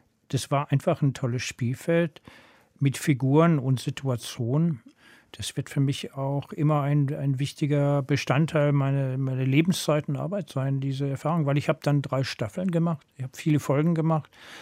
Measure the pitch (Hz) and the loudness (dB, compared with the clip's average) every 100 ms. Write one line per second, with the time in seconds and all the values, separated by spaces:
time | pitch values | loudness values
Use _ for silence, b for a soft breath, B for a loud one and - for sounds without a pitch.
0 | B _ - 131 - 143 147 139 - 160 | B _ -6 -6 0 0 2 0 2 2
1 | 143 123 127 120 - - 117 127 - 170 | 0 0 -2 -4 -6 -4 -4 -4 0 0
2 | 170 - B B B B B _ 139 135 | 0 -4 B B B B B _ 0 0
3 | - 135 131 143 165 156 127 127 - 139 | 0 2 4 4 6 4 2 0 -2 -6
4 | 135 120 - - 117 139 170 131 - b | -4 -4 -6 -6 -2 2 0 -2 -10 b
5 | b b b - 107 - 131 - 139 135 | b b b -12 -8 -8 -4 0 0 -2
6 | - - 135 139 - - 147 151 139 147 | -8 -6 -4 -4 -6 -2 0 2 2 2
7 | 139 151 139 131 139 - 143 147 143 143 | 0 0 -2 -2 -4 -2 0 2 2 2
8 | 131 139 - 131 160 156 147 143 139 139 | 2 0 2 2 2 2 2 2 2 0
9 | 135 131 135 127 131 135 165 175 - 151 | -2 -2 -4 -2 2 4 4 0 0 -2
10 | - 139 143 202 160 - 135 139 135 135 | -2 -4 -4 -6 -6 -4 -2 -2 -2 -4
11 | 139 135 151 165 143 139 - 151 - 143 | -4 -4 -2 0 2 2 0 0 2 0
12 | 135 131 131 - 110 - 185 170 170 160 | 2 -2 -2 -4 -6 -4 -2 0 0 -2
13 | - - 131 - - 151 - 139 156 165 | -8 -12 -12 -4 0 2 2 0 2 2
14 | 160 160 - B B B | 2 0 -2 B B B